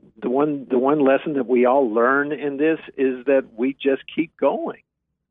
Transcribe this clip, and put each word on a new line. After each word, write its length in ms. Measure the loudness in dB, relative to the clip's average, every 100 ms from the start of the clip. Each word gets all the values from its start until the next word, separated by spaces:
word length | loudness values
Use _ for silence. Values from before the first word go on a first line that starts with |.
| _ -10
the 80 | -4
one, 360 | 0 0 -2 -2
the 100 | 0
one 240 | 2 2
lesson 300 | 4 2 0
that 120 | -4 0
we 200 | 2 4
all 260 | 2 2
learn 400 | 2 2 2 -2
in 240 | -4 -6 -2
this 240 | -2 -2 -6 -4
is 300 | -2 -2 0
that 220 | 0 0
we 200 | -4 -4
just 300 | -2 -2 -2 -4 -8
keep 220 | -8 -2
going. 440 | -2 -2 -8 -12 _ _ _ _ _